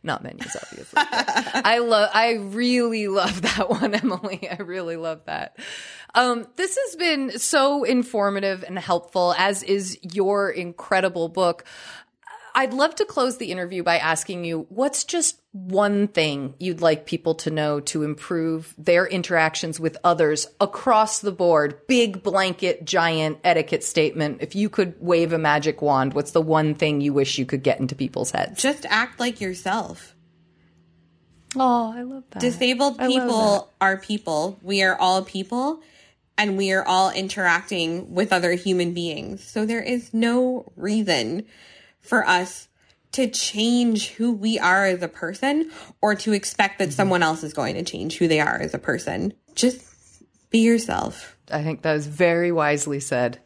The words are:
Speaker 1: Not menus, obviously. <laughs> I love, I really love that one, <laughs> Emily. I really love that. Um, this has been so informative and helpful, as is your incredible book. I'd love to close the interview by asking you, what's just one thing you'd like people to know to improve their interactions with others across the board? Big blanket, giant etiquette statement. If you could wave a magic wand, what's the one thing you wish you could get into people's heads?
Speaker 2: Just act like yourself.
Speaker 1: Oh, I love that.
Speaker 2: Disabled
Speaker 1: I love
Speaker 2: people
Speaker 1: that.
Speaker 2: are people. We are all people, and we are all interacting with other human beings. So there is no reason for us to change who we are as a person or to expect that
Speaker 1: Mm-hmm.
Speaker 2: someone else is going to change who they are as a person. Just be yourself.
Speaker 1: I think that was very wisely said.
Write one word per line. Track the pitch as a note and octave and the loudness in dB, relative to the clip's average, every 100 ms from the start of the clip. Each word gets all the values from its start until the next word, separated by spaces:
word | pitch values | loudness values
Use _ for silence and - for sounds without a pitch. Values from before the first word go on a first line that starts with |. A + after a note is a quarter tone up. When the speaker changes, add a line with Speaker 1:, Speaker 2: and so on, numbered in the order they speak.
Speaker 1:
Not | D#3 C3 | -6 -6
menus, | - - - - | -8 -12 -10 -10
obviously. | - - - - | -12 -18 -4 -2
<laughs> | D4 | 0
I | A#3+ A#3+ G#3+ A#3 B3+ G#3 A#3 | -2 0 -2 -2 0 2 2
love, | A#3+ G#3+ G#3 | 4 4 4
I | G#3 A#3 | 4 2
really | A#3 G3 G#3 B3 B3 A#3 A3+ G#3 | 0 -4 -2 2 2 2 -2 0
love | G3 A3 F3+ | 0 0 0
that | G3 G3+ G3 | -2 -2 -2
one, | A3 B3 | 0 0
<laughs> | G#3 | 0
Emily. | B3+ F3+ G3+ F#3 F#3 | -2 -4 -6 -8 -10
I | F3 | -10
really | F3 F#3 E3+ E3 | -8 -8 -8 -6
love | E3 D#3+ - | -6 -8 -8
that. | D#2 - - - - - - - A#3 | -8 -8 -12 -16 -16 -16 -20 0 2
Um, | B3 A#3 - - | 2 0 -6 -4
this | F#4 - | -4 -2
has | B4+ E4 | -4 -2
been | F4 D4 C4+ A3+ | 0 0 -2 -4
so | - D4 C4+ C#4+ | 0 4 4 2
informative | A3 B3 B3 G#3+ G3+ G3 G3 F#3 F3+ | 2 2 0 0 0 0 -2 -4 -8
and | F#3 | -10
helpful, | F3+ F3 F3 F#3+ F3 E3+ | -2 -2 0 0 2 4
as | F#3+ G3 | 2 0
is | - G3 F#3 - | 0 -2 -2 -10
your | F3+ F#3 G3 G3+ G3 | -8 -2 2 2 0
incredible | F3+ F3 E3+ - F#3+ F#3 F3 E3 | -4 -8 -12 0 2 2 -2 -4
book. | E3+ F3+ E3+ - - - - - _ - - - B3+ | 2 0 0 -10 -20 -20 -20 -20 _ -20 -20 -4 -2
I'd | C4 | 0
love | B3+ D#4 | 2 0
to | E4 | 0
close | G#4 - B3+ B3 | -4 0 -2 -2
the | G#3 | -8
interview | F#3 F3 F#3 | -6 -6 -2
by | E3+ E3+ | 2 2
asking | D3+ D#3+ - F3+ E3+ | 2 -2 -4 -6 -4
you, | E3 E3 | -6 -6
what's | F#3+ C#4 C#4+ | -2 -2 -2
just | - F4 - - _ | -4 -2 -2 -4 _
one | G3 F#3 F#3+ G#3 G3+ G3+ | -14 -2 2 2 2 2
thing | F3 D#3 C#3 C3+ - | 2 0 -2 -8 -6
you'd | F3+ E3 | -6 2
like | E3+ D#3 | 2 2
people | D3+ D#3+ E3 | -2 -4 -2
to | D#3+ E3 | -2 -2
know | D#3 D3+ D3 | -2 -2 -2
to | C#3+ D#3 | -4 -4
improve | D3+ D3 - E3+ D#3+ D#3+ D#3+ - | -4 -6 -4 -2 -2 -4 -8 -4
their | D#3+ F3 F#3 | 2 4 4
interactions | F#3 E3+ E3+ D#3+ D#3 E3 D#3 | -2 0 2 2 0 -6 -4
with | D#3+ D#3 | -4 2
others | F3 E3+ D#3 D3+ - _ | 2 4 2 2 -4 _
across | G3+ - - A3 G#3+ - | -2 0 2 4 4 0
the | G3+ | -4
board? | F3+ F3 D#3 D3 C#3+ - | 2 4 6 4 -4 2
Big | B3+ A#3 F#3+ | 4 4 0
blanket, | G3+ F#3+ F#3+ F3 F3+ F3 E3 | -2 0 0 0 -2 -2 0
giant | F#3 E3 D#3+ D#3 D#3 | 2 2 2 -2 0
etiquette | F3+ D#3+ D#3 D3+ | 2 2 2 -2
statement. | - - D#3 D#3+ D3+ D3 | 0 0 0 0 -4 -2
If | D#3 G3 | -6 -2
you | G#3 | -2
could | - F#3 - | 0 -2 -2
wave | F3 E3+ E3 | 0 2 2
a | E3 | 2
magic | D#3 D3+ D3 - | 2 2 0 0
wand, | D3 C3+ C3 | 2 2 2
what's | D3 C#3 | -2 0
the | E3 | 0
one | D#3+ D#3 D#3 | 2 2 2
thing | D3 D#3 D3 | 0 0 2
you | C#3+ | 2
wish | C#3 C#3 - | 2 0 -2
you | |
could | C3 C3+ | -2 0
get | C3+ A#2 | 0 0
into | B2 | -2
people's | C3+ C#3+ - - | -4 -6 -4 -4
heads? | - - G3 | -2 -4 -2
Speaker 2:
Just | C4 D4 - | -2 -2 -2
act | G#3+ B3 - | -2 -2 -4
like | A#3+ A#3 | -4 -4
yourself. | G3 F3+ F#3+ G#3+ - E3+ - _ _ _ _ _ _ _ _ _ _ _ _ _ _ C4 | -8 -6 -4 -4 -4 -12 -20 _ _ _ _ _ _ _ _ _ _ _ _ _ _ 0
Speaker 1:
Oh, | C4 A#3+ A3 A#3+ | 2 2 0 -6
I | |
love | B3 C4+ B3+ | -12 -12 -14
that. | F#3+ | -4
Speaker 2:
Disabled | A#3+ F3 B3+ B3+ C#4+ A#3 | -4 0 0 2 0 2
Speaker 1:
I | B3+ | 2
love | |
Speaker 2:
people | C4 B3 A3 A3 | 2 2 2 4
Speaker 1:
that. | G3+ - _ | 2 -2 _
Speaker 2:
are | F#3+ F#3+ | 0 0
people. | - G#3 - D3+ F3+ F#3+ | -4 -6 -2 -2 -2 -6
We | F3+ G3 | -4 2
are | F#3+ - | 2 4
all | F#3 F#3+ | 4 2
people, | F#3+ F#3+ F#3+ A#3+ C#4 D#4+ _ _ _ _ _ - | 0 -8 -4 -2 -2 -4 _ _ _ _ _ -2
and | G#3 G3 | -2 0
we | G3 | 0
are | F#3+ - | 0 2
all | F#3 F#3+ | 2 2
interacting | - F#3+ G3+ F3+ E3+ - F#3 E3 E3+ - | 0 -6 0 2 2 0 -4 -2 -4 -4
with | F3 G#3+ | -2 2
other | F#3 F3 | 2 2
human | F3+ F#3+ F3+ F3 | 0 0 0 0
beings. | F3 E3+ D3 - G3 | -2 -6 -8 -10 -14
So | - A3 | -8 -4
there | G#3+ A#3 | -2 -4
is | - B3 A#3+ | -2 -6 -4
no | A3+ A#3 B3 B3+ B3+ - - | 0 2 2 0 -2 -10 -8
reason | F3+ G#3+ G3 D3 A2 F3 A3 - - - _ _ | -2 0 2 0 0 -6 -8 -20 -20 -20 _ _
for | - C#3 - | 0 0 4
us | F3+ F#3 - - _ _ _ _ | 2 0 -10 -18 _ _ _ _
to | - B3+ | -2 -2
change | - - G#3 A3+ A#3+ A#3+ G#3+ - | -2 -4 0 2 4 2 0 -4
who | - A#3 | -2 -2
we | G#3+ A3 A3+ | 0 -2 2
are | F3 F#3+ G3 | 4 4 4
as | F3+ | 0
a | E3+ | -4
person | - E3+ G3 C4+ D4 D#4+ - - - | -6 -10 -2 0 0 -2 -8 -20 -2
or | G#3+ | 0
to | G#3 A3 | 0 0
expect | G3+ - - G3 - | 0 -2 0 0 0
that | F#3 | -2
Speaker 1:
Mm-hmm. | C#3 | 2
Speaker 2:
someone | G3 F3+ | 2 4
else | D#3+ D#3+ | 2 0
is | D#3 | -6
going | D#3 A#2+ - | -4 -4 -4
to | |
change | F3+ - F#2 - | -6 -6 -8 0
who | E3+ | 2
they | D#3 | 4
are | D3 - | 2 0
as | C3+ | -4
a | - | -4
person. | - C3+ - - F#3+ - _ | -4 -4 -4 -4 -4 -6 _
Just | - B3 B3 - _ _ _ _ _ _ | 0 0 0 -16 _ _ _ _ _ _
be | A3+ | 4
yourself. | A3+ A#3 A#3 - - - - _ _ | 6 4 2 -4 -4 -8 -18 _ _
Speaker 1:
I | D3+ | -4
think | D3+ D3+ | -4 -2
that | D#3+ | 0
was | D3+ D3 | -2 -2
very | D3 F3 E3+ F3 | 2 4 4 2
wisely | E3 D3+ D3 D3 C#3+ | 2 2 0 -2 -6
said. | C3+ B2 A#2+ A#2 | -2 0 0 -2